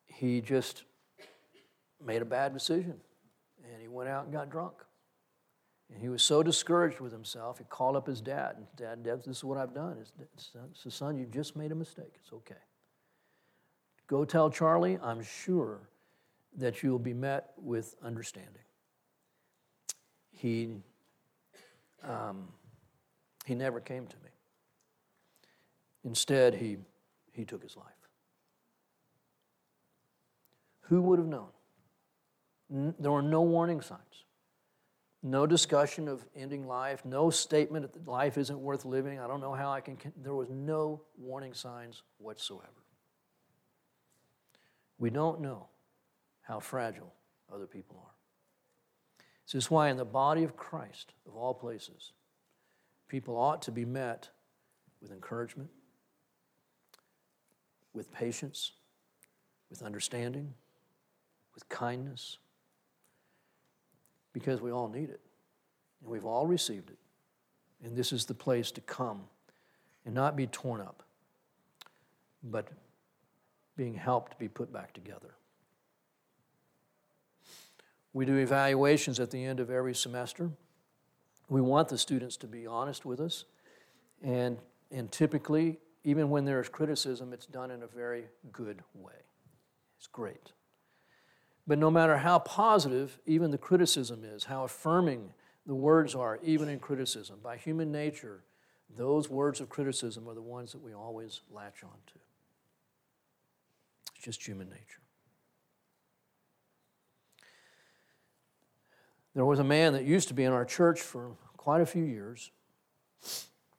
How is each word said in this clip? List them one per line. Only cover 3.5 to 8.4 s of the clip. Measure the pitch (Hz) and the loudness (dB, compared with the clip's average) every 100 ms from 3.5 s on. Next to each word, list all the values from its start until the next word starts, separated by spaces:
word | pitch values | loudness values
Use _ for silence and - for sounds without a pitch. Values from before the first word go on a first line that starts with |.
| _ | _
and | 120 113 | -20 -18
he | 113 | -14
went | 123 131 | -10 -6
out | 135 147 | -6 -6
and | |
got | 151 143 | -8 -6
drunk. | 160 180 - - _ _ _ _ _ _ _ _ _ _ | -6 -8 -10 -20 _ _ _ _ _ _ _ _ _ _
And | 110 | -10
he | 123 | -4
was | 120 | 2
so | - 151 | 6 8
discouraged | 160 - - 175 165 - | 6 4 4 4 4 0
with | 123 | -10
himself, | 113 110 120 117 123 | -12 -12 -10 -10 -10
he | |
called | 123 - 131 139 | -12 0 2 2
up | 139 | -2
his | 120 | -6
dad, | 113 139 | -4 -4